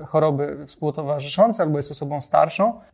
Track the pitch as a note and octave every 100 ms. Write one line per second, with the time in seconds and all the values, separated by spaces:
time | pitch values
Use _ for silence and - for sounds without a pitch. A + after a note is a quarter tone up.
0 | D3+ D#3 D#3 C#3 D3 C#3+ C#3 - D3+ D3+
1 | C#3+ D3 C#3 - A3+ A3 D#3+ C#3+ C#3 D3
2 | C#3+ D3 - D3+ D#3 - A3 A#3 -